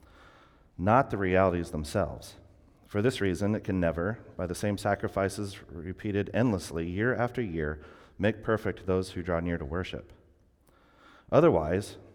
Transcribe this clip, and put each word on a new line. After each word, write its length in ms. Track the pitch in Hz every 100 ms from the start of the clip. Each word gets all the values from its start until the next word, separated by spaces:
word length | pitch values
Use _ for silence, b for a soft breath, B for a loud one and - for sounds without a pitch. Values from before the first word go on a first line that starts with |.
| b b b b b b b -
not 320 | 92 123 135
the 80 | 104
realities 540 | 92 92 95 87 82
themselves. 640 | 78 78 107 78 - - - - - - _ -
For 160 | 104
this 200 | 120 135
reason, 340 | 98 87 101 107
it 80 |
can 160 | - 92
never, 400 | 85 78 95 117 - -
by 80 | 87
the 80 |
same 240 | 87 104 101
sacrifices 840 | 104 101 104 98 98 107 101 98 -
repeated 580 | 85 85 92 107 101 92
endlessly 560 | 104 127 95 - 80 87
year 280 | 92 120 110
after 260 | 120 127
year, 380 | 107 80 76 76 B B B B
make 240 | 104 107
perfect 420 | - 107 101 - -
those 260 | 92 92
who 120 | 92
draw 160 | 87 85
near 180 | 87 82
to 80 | 73
worship. 480 | 87 90 60 - - _ _ _ _ _ b b b b b b
Otherwise, 680 | 131 165 87 78 95 - - -